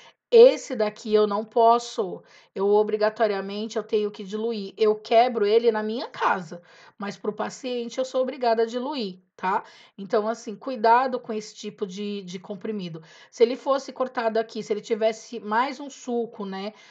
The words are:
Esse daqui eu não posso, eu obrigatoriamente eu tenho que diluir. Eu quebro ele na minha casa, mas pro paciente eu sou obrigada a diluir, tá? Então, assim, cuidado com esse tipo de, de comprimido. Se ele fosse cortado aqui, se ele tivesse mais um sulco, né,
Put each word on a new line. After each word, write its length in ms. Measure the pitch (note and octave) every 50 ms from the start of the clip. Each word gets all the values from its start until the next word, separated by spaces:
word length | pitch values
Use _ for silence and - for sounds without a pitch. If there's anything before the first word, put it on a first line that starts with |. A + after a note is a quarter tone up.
| - - _ _ _ -
Esse 460 | - A#3 A#3 C4 D4+ D#4 - - C4+
daqui 380 | G#3 G#3+ G#3 G#3 - - A3+ G#3
eu 120 | G#3 G#3
não 160 | G#3 G#3 G#3 A3+
posso, 800 | G#3+ - B3 A3+ A3+ A#3 A#3+ A#3 - - - G#3+ F#3 F3 F3 - _ - - _ _ -
eu 140 | G3 G3 G3+
obrigatoriamente 1080 | G#3 G#3 G#3+ G#3 G#3 G#3+ G#3 G#3+ G#3+ - A#3 G#3 G3+ G3 F#3+ G3 G3 G#3 G#3+ A#3 - A#3
eu 40 | G#3+
tenho 280 | - - G#3+ G#3 G#3
que 120 | G#3 - G#3
diluir. 520 | F#3 G3+ G#3+ A3 A#3 A#3 G#3+ G3 F#3+ -
Eu 180 | - A3 G#3+ G#3+
quebro 520 | G#3+ - - A#3+ A3+ A#3+ B3+ A#3 A3+ G#3
ele 260 | G3+ G#3+ A#3 A#3 A#3+ A3
na 100 | G#3+ G#3+
minha 240 | G#3+ A3 A#3+ D#4
casa, 540 | B4 - - A#4 - A3 G3 F3+ D#3 F#3 F3 - _ - - - - _ -
mas 180 | G#3 G3+ F#3+
pro 160 | - - G#3+ G#3
paciente 640 | - G#3 G#3 F#3+ - - B3+ B3 B3 A#3 A#3 A#3
eu 80 | - B3+
sou 160 | B3+ - C4
obrigada 440 | C4 B3+ C#4+ D4+ B3 A#3 A3+ A3 A#3
a 20 |
diluir, 540 | A3+ A3+ B3+ B3+ C#4 D#4 C#4 A3+ G3 F3+ F#3 _ _ _
tá? 280 | - - F#3 F#3+ A3+ - - - - - - _
Então, 320 | - G3 F#3+ - A3 G#3 A3
assim, 260 | A#3 A3+ - B3 G#3
cuidado 640 | G3+ - C4+ C4 A#3 G#3+ A3+ A3+ B3 C4 C4+ B3 B3
com 140 | B3 - A3+
esse 220 | G#3+ G#3 - -
tipo 320 | - - G#3 - - G#3+
de, 360 | F#3+ F3+ G3 G#3 G3+ G#3 G3+ G3
de 160 | F3+ F3 F#3+
comprimido. 640 | F#3 - G#3 G3 - A3 A3 G#3 F#3 F3 D#3+ E3 D#3+ - - - - -
Se 120 | - - A#3+
ele 140 | A#3 C4
fosse 340 | C4 - C#4+ C4+ C#4 C4+ -
cortado 480 | B3 - C4 C4 - - A#3 A3+ G#3+ A3
aqui, 240 | A3+ A3 - A3+ G#3
se 80 | -
ele 100 | G#3+ G#3
tivesse 600 | G#3 - A#3+ G#3+ A3 A3 A3 A3 - - - A3+
mais 400 | G3 G#3 G#3+ A3+ B3+ C#4 C#4 C4
um 80 | C#4+ C#4+
sulco, 560 | C#4 - - - A#3+ A#3+ A#3 A3 - - G3+
né, 300 | G3 F#3+ F#3+ G3 G#3+ G#3+ - - -